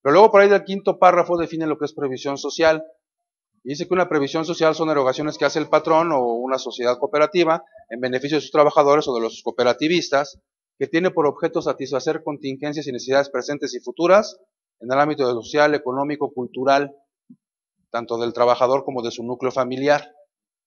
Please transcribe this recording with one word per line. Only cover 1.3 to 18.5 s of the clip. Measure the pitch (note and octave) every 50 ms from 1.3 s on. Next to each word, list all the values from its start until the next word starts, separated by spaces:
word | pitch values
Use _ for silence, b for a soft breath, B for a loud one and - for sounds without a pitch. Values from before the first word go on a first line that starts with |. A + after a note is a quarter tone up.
| F3
define | E3+ E3 - E3 D#3+ D#3+
lo | D#3 D3 D3+
que | D3
es | C#3+ D3+
previsión | D#3 C#3+ C3+ C3 B2+ C3+ C#3+ C#3 C#3
social. | - C#3+ - - E3 D#3+ D#3 D#3 D#3 - - _ _ _ _ _ _ _ _ _ _ _ _ _ -
Y | B2
dice | D3 D3 E3+ -
que | F#3
una | F#3 F3 F3+
previsión | D#3 D3+ C#3 C#3 - D#3+ D#3+
social | E3 E3+ - D#3+ D#3+ D3+
son | D#3 D#3+ D#3
erogaciones | D3+ C#3+ C3 C3 B2+ - D3 D#3 C#3+ -
que | D3
hace | C#3 - D#3+
el | D3 D3
patrón | - D#3 D3+ E3 D#3+ D#3+ E3 E3+ D#3
o | C3
una | B2 A#2+ A#2 A#2+ B2 C3 C3 B2+
sociedad | - B2+ - C3 A#2+ A#2+ B2 -
cooperativa | C#3+ C3+ - D3 D3+ D3+ - F3+ E3+ D#3+ D#3+ E3+ - B B B B B
en | A#2 B2
beneficio | B2+ B2+ B2+ B2+ C3+ C#3+ D#3 D3
de | C3+
sus | -
trabajadores | - D#3 D3 D3 - D#3+ D3 C#3+ C#3+ D3+ D3+ D3
o | B2
de | A#2 A2+
los | A2+ A2 - -
cooperativistas, | A#2 - - A#2+ A#2+ A#2+ B2 D3 D#3 F3+ E3+ - - C#3+ C#3 C#3+ - - _ _ _ _ _ _ _ _
que | - C#3
tiene | C3+ - E3 F#3 F3+
por | F3+ E3+ D3+
objeto | C#3+ C3+ - E3+ D#3+ - E3 D#3
satisfacer | D#3 B2+ - C3+ B2+ C#3+ B2+ - D#3+ D#3 D#3 D#3
contingencias | D#3 D3 C3+ - C3+ C3 C3+ C#3+ D3 C#3+ D#3 C#3+
y | C#3 B2
necesidades | A#2 A#2+ B2 C3+ C#3 C#3+ C#3
presentes | - B2+ B2 C#3 D3 C#3+ D3 C3 B2
y | A#2+
futuras | - B2+ - - E3 F3 F#3 G#3+ A3 - - _ _ _ _ _ _ _ _ _
en | A2+ A#2+ C3
el | C#3
ámbito | D3 D#3 D3 C#3+ C3+ B2 A#2+
social, | A#2 G#2+ G#2 - D3 D3 D3+ D3+
económico, | - - B2+ B2+ C3+ C#3 D3 D3 D3 C#3+ C3 -
cultural, | B2+ B2 - - B2+ C3 C3+ C3+ C#3 C#3+ C#3 C#3 _ _ _ _ _ _ _ - _ _ _ _ _ _ _ _ _ _ _
tanto | - A#2 A#2 A2+ A#2 A#2
del | A#2+ A#2+ A2+
trabajador | A#2+ A#2+ B2